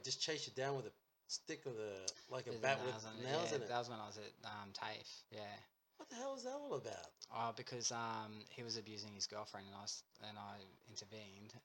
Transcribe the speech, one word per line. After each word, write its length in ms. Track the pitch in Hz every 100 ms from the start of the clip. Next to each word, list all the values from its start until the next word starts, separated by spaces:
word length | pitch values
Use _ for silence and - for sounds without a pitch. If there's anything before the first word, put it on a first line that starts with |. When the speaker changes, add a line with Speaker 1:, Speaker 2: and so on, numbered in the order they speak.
Speaker 1:
just 180 | - 127
chased 240 | - 156 143
you 60 |
down 220 | 120 131 139
with 100 | 107
a 40 | - _ _ -
stick 360 | - - 160 143
with 140 | 113
a, 320 | 107 95 92 - -
like, 160 | 127 123
a 40 |
Speaker 2:
with 100 | 120
the 60 | 123
Speaker 1:
bat 100 | 139
Speaker 2:
nails 100 | 127 113
Speaker 1:
with 20 | 110
Speaker 2:
on 100 | 110
it. 40 |
Speaker 1:
nails 260 | 127 147 170
Speaker 2:
Yeah, 40 | -
Speaker 1:
in 60 |
it. 40 | 110
Speaker 2:
that 100 | 120
was 100 | 120
when 100 | 117
I 60 | 104
was 120 | 104
at, 140 | 104 -
um, 260 | 110 107 101
tafe, 500 | 95 107 107 - - -
yeah. 240 | 110 104 104 - _ _ -
Speaker 1:
What 120 | 311
the 60 | 240
hell 160 | 269
was 100 | 269
that 100 | 240
all 220 | 277 285 147
about? 340 | 117 95 87 - -
Speaker 2:
Oh, 200 | 117 117 113
because, 340 | 123 123 113
um, 540 | 117 117 110 107 107 104
he 120 | -
was 160 | 120 117
abusing 380 | 104 107 107 101
his 100 | -
girlfriend, 400 | 107 104 101 98
and 100 | 101
I 60 |
s-, 200 | 104 - - - 107
and 100 | 104
I 220 | 101 101 95 85 -
intervened 640 | 104 98 107 104 98 104 120